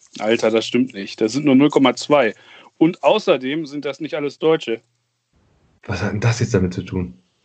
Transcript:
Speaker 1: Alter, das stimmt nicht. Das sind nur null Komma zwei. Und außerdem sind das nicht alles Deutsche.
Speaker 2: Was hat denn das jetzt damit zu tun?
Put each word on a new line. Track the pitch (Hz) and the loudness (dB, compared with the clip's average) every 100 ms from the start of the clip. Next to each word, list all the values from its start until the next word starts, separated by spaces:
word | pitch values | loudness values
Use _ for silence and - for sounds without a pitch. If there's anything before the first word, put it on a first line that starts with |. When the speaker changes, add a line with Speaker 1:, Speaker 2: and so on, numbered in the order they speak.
| _ - | _ -6
Speaker 1:
Alter, | 107 113 113 | -2 2 2
das | 110 - | 0 0
stimmt | 123 127 | -2 -2
nicht. | 98 98 - | -6 -10 -4
Das | 110 | -2
sind | 131 151 | 0 4
nur | 131 | 4
null | 147 | 6
Komma | 151 127 117 | 4 2 0
zwei. | - 147 117 - - - - - | 0 2 2 -2 -18 -20 -10 0
Und | 160 185 | 0 2
außerdem | 139 214 208 139 131 156 147 | 2 2 2 0 0 -6 -6
sind | 143 143 | -8 -8
das | 135 | -8
nicht | 151 160 | -8 -6
alles | 143 - | -6 -2
Deutsche. | 160 160 - 113 _ _ _ _ _ _ _ _ _ _ | 0 0 -2 -8 _ _ _ _ _ _ _ _ _ _
Speaker 2:
Was | - 90 | -10 -6
hat | 104 | -4
denn | 98 | -2
das | 117 - | -2 0
jetzt | 113 | 0
damit | 95 90 | 0 0
zu | 92 | -4
tun? | - 92 87 - _ _ | -6 -6 -8 -12 _ _